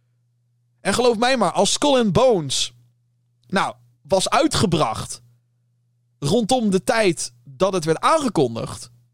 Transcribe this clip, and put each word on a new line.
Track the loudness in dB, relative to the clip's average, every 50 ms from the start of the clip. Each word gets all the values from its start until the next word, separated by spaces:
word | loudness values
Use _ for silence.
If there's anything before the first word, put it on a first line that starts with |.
| _ _ _ _ _ _ _ _ _ _ _ _ _ _ _ _
En | -4 -2 0
geloof | 2 2 2 2
mij | 2 0 0 2
maar, | 0 0 0
als | 0 0 0 0
Skull | 0 0 0 2 2 2
and | 2 2
Bones, | 2 4 4 4 4 2 0 -4 -4 -6 -6 -6 -10 _ _ _ _ _ _ _ _ _ _ _ _ _ _ _
nou, | -4 -4 -2 -4 -6 _ _ _ _ _
was | _ -2 -2 -2 0 0
uitgebracht | 0 2 2 0 0 0 0 0 0 0 0 -2 -4 -6 -10 -12 -14 -16 _ _ _ _ _ _ _ _ _ _ _ _ _ _ _ _ _ _ _ _
rondom | -2 0 0 0 2 2 0 0 2 0
de | 0 0 0
tijd | 0 0 2 2 0 0 -2 -6 -12 -14 _ _
dat | -16 -6 -2 -2 -2
het | -2 -2 -2
werd | -2 -2 0
aangekondigd. | 2 2 2 2 0 0 0 0 0 0 -2 -6 -10 -10 -12 -14 -18 -20 _ _ _ _